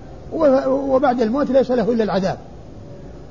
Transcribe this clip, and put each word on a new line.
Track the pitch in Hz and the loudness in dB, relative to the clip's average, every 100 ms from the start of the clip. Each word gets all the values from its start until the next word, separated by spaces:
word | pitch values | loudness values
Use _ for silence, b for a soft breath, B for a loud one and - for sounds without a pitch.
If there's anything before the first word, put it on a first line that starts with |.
| - - - | -16 -16 -10
و-، | 311 302 262 269 | 2 4 4 2
وبعد | 269 269 262 269 247 | 0 2 2 2 2
الموت | 220 262 285 | 2 0 2
ليس | 226 - | 2 4
له | 247 202 | 2 2
إلا | 240 | 2
العذاب | 208 185 185 135 - - - - - - - - - | 2 0 -2 -4 -10 -18 -18 -18 -16 -16 -16 -16 -10